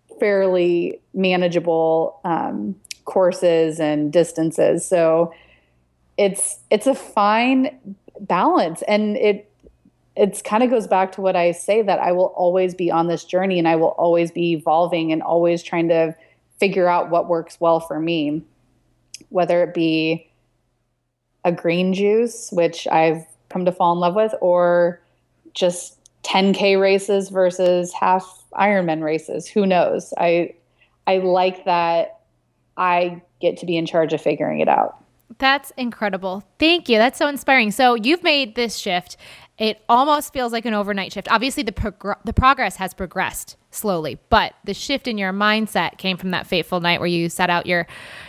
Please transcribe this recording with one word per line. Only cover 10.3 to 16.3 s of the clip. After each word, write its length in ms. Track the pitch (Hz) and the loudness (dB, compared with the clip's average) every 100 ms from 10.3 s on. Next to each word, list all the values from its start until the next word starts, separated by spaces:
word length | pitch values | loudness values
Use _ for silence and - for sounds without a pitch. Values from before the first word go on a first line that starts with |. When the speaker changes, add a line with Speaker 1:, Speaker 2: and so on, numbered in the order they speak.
| - | 0
Speaker 1:
kinda 260 | - 214 247 | -4 0 2
goes 200 | 240 185 | 0 2
back 240 | 190 190 | 0 0
to 100 | - | -2
what 140 | 190 185 | 0 2
I 160 | 175 | 0
say, 300 | 170 - 214 | 0 -2 0
that 180 | 202 175 | 2 2
I 140 | - | 2
will 200 | 180 185 - | 2 0 0
always 360 | 180 185 185 | 0 2 0
be 160 | 180 170 | -2 -2
on 180 | 165 170 | 0 0
this 160 | 165 | -2
journey 360 | - 180 196 180 | -2 -2 0 0
and 80 | 165 | 2
I 80 | 165 | 2
will 140 | 160 | 2
always 420 | - 170 170 170 | 2 2 2 0
be 220 | 175 170 | -2 -2
evolving 580 | 160 160 160 175 175 160 | -2 0 2 2 0 -2
and 100 | 160 | -2
always 400 | - 170 170 170 | 0 0 2 0
trying 280 | - 175 165 | -4 -2 0
to 260 | 165 160 - _ | 2 0 -4 _